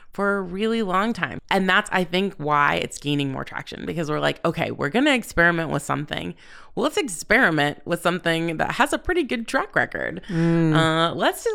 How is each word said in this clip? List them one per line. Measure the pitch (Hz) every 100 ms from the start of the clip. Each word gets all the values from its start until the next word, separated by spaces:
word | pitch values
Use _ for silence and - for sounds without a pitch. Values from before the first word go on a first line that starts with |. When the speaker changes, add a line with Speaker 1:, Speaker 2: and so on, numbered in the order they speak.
| -
Speaker 1:
for | - 202 202
a |
really | 185 185 220 233
long | 196 185 220
time. | 220 147 - -
And | 190 190
that's, | 190 -
I | 185 175
think, | 180 196 -
why | 147 147 143 -
it's | - -
gaining | 143 143 139
more | 135
traction, | - - - - -
because | 160 151
we're | 151
like, | 147 143 165
"Okay, | 170 156
we're | 117 139
gonna | 208 302
experiment | 254 - - 170 170 160
with | 143
something. | - 139 151 - 170 - - - -
Well, | -
let's | 262 -
experiment | 285 170 - 220 220 156 147 - -
with | 170
something | 175 175 170 165 165 160
that | -
has | - 285
a | 320
pretty | - 359
good | 262 247 226
track | 269 403 -
record. | 123 - 62 175 -
Speaker 2:
Mm. | 165 170 165 165 156
Speaker 1:
Uh, | 160 160 165 -
let's, | 254 - -